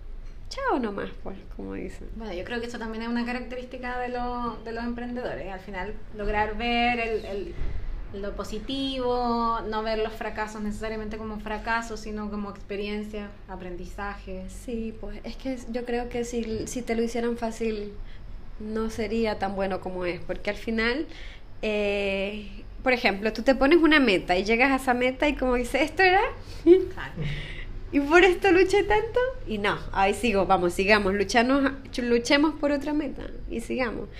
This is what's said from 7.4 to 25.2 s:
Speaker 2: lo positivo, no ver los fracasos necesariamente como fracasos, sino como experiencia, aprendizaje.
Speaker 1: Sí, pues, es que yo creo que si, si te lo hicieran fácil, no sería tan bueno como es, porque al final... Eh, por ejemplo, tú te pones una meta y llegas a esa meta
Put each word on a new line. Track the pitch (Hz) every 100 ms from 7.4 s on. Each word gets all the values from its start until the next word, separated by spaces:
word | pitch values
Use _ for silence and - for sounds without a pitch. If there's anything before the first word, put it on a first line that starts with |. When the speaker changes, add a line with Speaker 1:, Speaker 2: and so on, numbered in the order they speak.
| 240 - - - - - - 202
Speaker 2:
lo | 202 196
positivo, | 196 214 214 269 269 262 247 247 240 233 233 226 214
no | 214
ver | 220 220
los | 220
fracasos | - 226 208 214 214
necesariamente | 208 208 220 220 214 214
como | 220 214
fracasos, | 214 214 226 226 233 214
sino | 214 214 208
como | 208 202
experiencia, | 196 - 202 208 208 208 208 202 - -
aprendizaje. | 185 180 175 180 - 202 190 196 185 190
Speaker 1:
Sí, | - - 226 226 -
pues, | 208 208
es | - -
que | 269 254 226
yo | 240
creo | 240 240 240
que | 240
si, | 233 240 220 214 165
si | 254
te | 240
lo | 226
hicieran | 233 233 233 233
fácil, | 226 220 226 214 202 202 - - - - - -
no | 214 214 220
sería | 226 214 226 220 208
tan | 196 190
bueno | 190 185
como | 190 180
es, | 180 170
porque | - 180 -
al | 208
final... | - 226 226 262 320 - - - - -
Eh, | 220 208 202 202 202 196 196 214 208 - - -
por | 262
ejemplo, | 247 220 196 220
tú | 220
te | 220 269
pones | 277 339
una | 311 302
meta | 247 180 - 180
y |
llegas | 202 226 269
a | 262
esa | 262
meta | 247 254 262